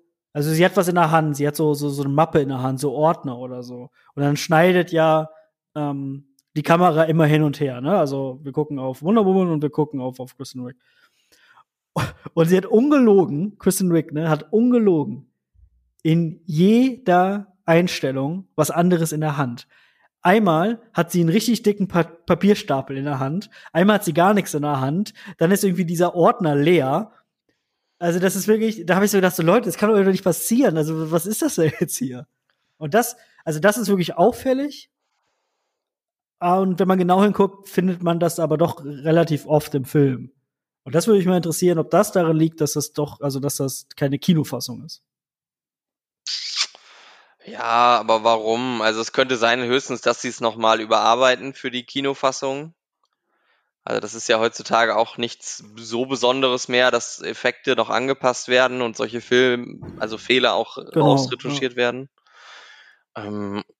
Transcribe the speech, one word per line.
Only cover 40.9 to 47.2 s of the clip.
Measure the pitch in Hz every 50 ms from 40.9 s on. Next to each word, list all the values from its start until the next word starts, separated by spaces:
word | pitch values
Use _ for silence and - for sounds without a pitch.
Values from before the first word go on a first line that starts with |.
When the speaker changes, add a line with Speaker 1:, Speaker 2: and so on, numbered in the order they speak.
| 123
Speaker 1:
das | 170 -
würde | 233 214 202
mich | 175
mal | 180 185 180
interessieren, | 165 170 151 - 185 175 175 160
ob | 151 -
das | 170 175 208 208
daran | - 185 170 160 160
liegt, | 156 160 160 - -
dass | 151 143 -
das | 151 143 -
doch, | - 151 147 139 - -
also | 143 143 135 135
dass | 135 139 -
das | - 139 135 - - - - -
keine | - 147 139 139 139
Kinofassung | - - 175 156 135 - 135 120 - - 120 107 135
ist. | 165 - - _ _ _ _ _ _ _ _ _ _ _ _ _ _ _ _ _ _ _ _ _ _ _ _ - - - - - - - - - - - _ _ - - - - - - _